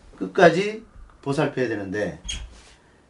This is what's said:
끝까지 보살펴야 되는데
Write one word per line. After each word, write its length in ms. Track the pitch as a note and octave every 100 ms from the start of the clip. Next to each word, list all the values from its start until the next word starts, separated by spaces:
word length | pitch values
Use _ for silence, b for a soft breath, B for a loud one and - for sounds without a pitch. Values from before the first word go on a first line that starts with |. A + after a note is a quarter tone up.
| - -
끝까지 680 | F#3+ - E3+ E3 G#3 A3 - - - -
보살펴야 460 | C#3 C#3 D3 C3+ A#2
되는데 540 | G2+ F#2+ G#2 F#2 D2 - - - b b b b b